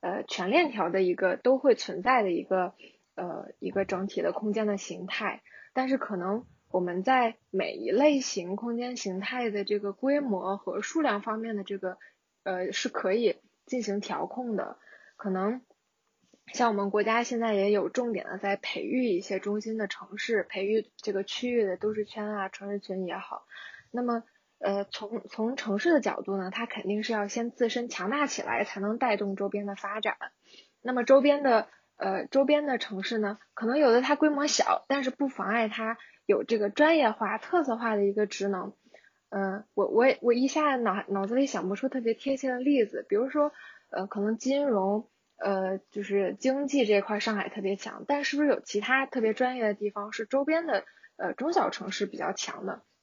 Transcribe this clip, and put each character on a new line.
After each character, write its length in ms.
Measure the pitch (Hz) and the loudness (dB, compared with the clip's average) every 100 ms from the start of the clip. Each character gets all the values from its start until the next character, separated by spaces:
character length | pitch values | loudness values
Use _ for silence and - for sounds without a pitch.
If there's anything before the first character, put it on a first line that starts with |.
呃， 240 | 185 185 | -4 -6
全 260 | - - 185 | -6 -4 2
链 220 | 269 330 | 4 4
条 180 | 220 170 | 0 0
的 120 | 185 | 2
一 120 | 185 | 2
个， 220 | 180 190 180 | 2 2 2
都 200 | - 262 | 4 4
会 200 | 277 220 | 6 4
存 260 | - 202 | 2 -4
在 200 | 214 262 | 2 4
的 80 | 202 | 4
一 100 | 170 | 0
个， 300 | 190 190 180 - - _ _ | 0 0 0 -4 -20 _ _
呃， 380 | - 180 160 - - | -10 -8 -8 -12 -10
一 100 | 185 | -6
个 140 | 190 | -2
整 240 | 196 190 196 | -2 -2 -4
体 140 | - | -2
的 100 | - | -2
空 200 | 180 214 | -2 -2
间 140 | 208 214 | 0 0
的 100 | 202 | -2
形 300 | - 180 185 | -4 -12 -8
态。 340 | - 208 - _ - - | -6 -6 -6 _ -20 -8
但 160 | - 262 | -4 0
是 100 | 269 | 0
可 180 | - 196 | -2 -4
能 280 | 180 214 - _ _ | -2 -4 -6 _ _
我 100 | 190 | -2
们 220 | 180 175 | -2 -2
在 340 | 190 262 233 226 _ | 2 4 2 -2 _
每 220 | 190 - | -4 -2
一 180 | - 226 | -4 0
类 300 | 208 294 277 | 4 6 4
型 360 | 254 - 175 202 | 0 -6 -4 -6
空 200 | 240 233 | -4 -4
间 200 | 247 247 | -6 -6
形 240 | 202 185 | -6 -6
态 300 | 202 254 240 | -4 -2 -2
的 140 | 202 | -2
这 140 | 196 208 | -2 -2
个 140 | 202 | -2
规 280 | 196 269 285 | -2 0 2
模 360 | 277 196 180 196 | 2 -2 0 -4
和 260 | - 190 | -4 -6
数 200 | 208 330 | -2 0
量 180 | 294 202 | 2 0
方 180 | 202 220 | -2 -4
面 180 | 226 208 | -4 -6
的 80 | |
这 140 | 190 196 | -6 -6
个， 200 | 190 185 - _ _ _ | -6 -8 -16 _ _ _
呃， 280 | - 185 185 | -6 -4 -2
是 160 | 185 240 | -2 -4
可 240 | - 190 | -2 0
以 240 | 208 226 - _ _ _ | 2 2 0 _ _ _
进 160 | 254 | -4
行 180 | 220 202 | -2 -4
调 260 | 202 151 175 | -4 -6 -6
控 280 | - 247 | -6 -6
的。 220 | 208 - - _ - - _ | -4 -6 -10 _ -20 -20 _
可 140 | 208 | -4
能 320 | 185 196 254 _ _ _ _ _ _ _ _ - | -2 0 -2 _ _ _ _ _ _ _ _ -16
像 160 | - 240 | 0 0
我 60 | |
们 160 | 202 202 | 2 0
国 120 | 208 | 0
家 220 | 208 226 | 2 2
现 160 | 240 240 | 0 -2
在 140 | 226 | 0
也 180 | 208 196 | 2 4
有 160 | 208 - | 4 2
重 240 | - 240 | -2 -2
点 140 | 208 - | -2 -6
的 120 | 190 | -6
在 160 | 202 | -2
培 280 | 196 - - | -2 -4 -6
育 260 | - 254 247 | -2 0 2
一 120 | 180 | 0
些 200 | 196 190 | 0 -4
中 200 | 202 208 | -2 -4
心 180 | 220 220 | -4 -4
的 100 | 202 | -4
城 280 | - 185 208 | -6 -12 -10
市， 300 | - 220 - | 0 0 0
培 160 | - | -4
育 220 | 196 220 214 _ | 0 0 -2 _
这 160 | - | -4
个 120 | 196 | -2
区 260 | 196 - 247 | -4 -4 0
域 140 | 240 | 2
的 120 | 208 180 | 2 0
都 160 | 214 | -2
市 120 | 214 | -2
圈 240 | 208 226 208 | -4 -4 -6
啊、 200 | 208 190 | -4 -6
城 220 | - 202 | -8 -6
市 80 | 202 | -6
群 260 | - 185 | -6 -6
也 120 | 180 185 | -4 -6
好。 300 | - - _ - - - _ | -8 -14 _ -20 -18 -20 _
那 120 | 233 | -4
么， 200 | 247 233 226 _ _ _ | -2 -2 -4 _ _ _
呃， 260 | - 196 | -2 -2
从， 380 | 202 - 208 220 - | -4 -8 -8 -8 -10
从 280 | - 220 269 | -4 -4 -2
城 240 | - 202 | -2 0
市 120 | 339 | 4
的 80 | 311 | 4
角 220 | 220 - | 2 -4
度 140 | - 196 | -4 -4
呢， 140 | 185 | -4
它 140 | 196 233 | -6 -8
肯 180 | - | -6
定 180 | 190 208 | -4 -2
是 100 | 214 | -2
要 140 | 226 202 | -2 -2
先 240 | 233 233 | -4 -4
自 180 | - 233 | 0 0
身 200 | 247 240 | 0 -4
强 220 | - 185 | -6 -4
大 160 | 277 285 | 0 -2
起 160 | - | -2
来， 200 | - 233 | -2 -2
才 160 | 202 - | -2 -2
能 200 | 202 226 | -4 0
带 180 | 254 202 | 0 0
动 180 | 202 | 0
周 140 | 196 196 | -2 -2
边 180 | 208 202 | -2 -6
的 80 | |
发 260 | 196 196 208 | -8 -8 -4
展。 160 | 214 - - _ _ - - _ | -4 -4 -10 _ _ -20 -20 _
那 100 | 233 | -4
么 100 | 247 | -2
周 180 | 240 269 | 8 8
边 220 | 277 285 | 8 4
的， 260 | 277 226 - _ _ _ | 6 4 2 _ _ _
呃， 300 | 190 190 - | -2 -2 0
周 180 | 269 | 2
边 220 | 269 294 294 | 4 4 4
的 100 | 247 | -2
城 260 | - 190 | -4 -6
市 140 | 196 226 | -4 0
呢， 200 | 208 214 _ | 0 -2 _
可 100 | - 226 | -4 0
能 120 | 269 | 4
有 120 | 285 | 6
的 100 | 233 | 6
它 120 | 262 | 4
规 140 | 285 - | 4 4
模 180 | 196 294 | 4 0
小， 380 | - - - - | 2 2 2 0
但 160 | 277 | -2
是 60 | 262 | -2
不 180 | 254 277 | -2 -4
妨 200 | - - | -2 -2
碍 200 | 226 220 | 0 0
它 280 | 220 220 233 - - _ | -2 -6 -6 -10 -20 _
有 180 | 208 | 0
这 140 | - 226 | 2 0
个 100 | 208 | 0
专 300 | 208 302 330 | 4 6 6
业 120 | 247 | 4
化、 280 | 208 208 220 | 2 -2 -4
特 260 | - 359 | 0 2
色 120 | 285 226 | 2 -2
化 180 | 233 214 | 0 2
的 80 | |
一 80 | 202 | 2
个 140 | 202 208 | 2 -2
职 220 | - 196 | 0 -2
能。 260 | 190 196 - _ - _ _ _ | -2 -6 -12 _ -20 _ _ _
嗯， 340 | 190 196 196 214 | -4 -4 -4 -6
我， 140 | - 190 | 0 2
我， 200 | 214 254 254 | 6 6 4
我 140 | 240 | 2
一 120 | 240 262 | 4 4
下 300 | 311 302 269 | 2 2 2
脑-， 280 | 233 196 - | 0 -2 -2
脑 180 | 202 196 | -2 0
子 80 | |
里 120 | 240 269 | 2 2
想 240 | 202 185 | 0 -2
不 40 | |
出 140 | 202 269 | -2 -2
特 140 | 262 | -2
别 100 | 226 | -2
贴 240 | 226 - 269 | -2 -2 -2
切 140 | 262 | -2
的 80 | 247 | -2
例 260 | 262 285 | 2 4
子， 220 | 208 - - | 2 -2 -2
比 80 | 202 | 0
如 140 | 262 | 2
说， 220 | 285 294 - - - _ | 2 0 0 -20 -20 _
呃， 160 | - 190 | -8 -6
可 140 | - | -2
能 160 | 208 220 | -2 0
金 280 | 254 277 285 | 0 2 2
融， 420 | 214 190 208 226 _ _ _ | 2 2 0 -2 _ _ _
呃， 420 | 196 196 190 190 _ | -2 0 0 -4 _
就 120 | - | -10
是 320 | 196 196 196 208 | -2 0 0 0
经 280 | 262 269 285 | 0 0 0
济 200 | 285 214 | 2 4
这 140 | 208 | 4
块 200 | 196 214 | 4 -2
上 160 | 226 208 | -2 -2
海 120 | 190 | -4
特 120 | - | -4
别 160 | 196 196 | -4 -4
强， 280 | - - - | -6 -12 -2
但 160 | 285 | -2
是 120 | 285 285 | 0 2
不 60 | |
是 60 | 294 | 2
有 120 | 247 | 2
其 200 | - 202 | 0 -4
他 240 | 208 262 269 | 2 2 2
特 140 | 254 | 0
别 140 | 220 | 0
专 220 | 214 254 254 | 2 0 0
业 60 | |
的 120 | 220 | -2
地 160 | 202 208 | 0 -4
方 220 | 202 208 | -6 -8
是 120 | 214 | -6
周 200 | 226 269 | -2 0
边 220 | 285 320 339 | 2 0 2
的， 180 | 208 - _ - _ | -2 -2 _ -20 _
呃， 160 | 185 | -6
中 180 | - 277 | -2 0
小 180 | 349 - | 2 0
城 220 | - 190 | -2 -8
市 140 | 196 202 | -4 -4
比 100 | - | -4
较 160 | 156 | -4
强 320 | - - - 190 | -4 -6 -8 -8
的， 160 | - _ _ | -8 _ _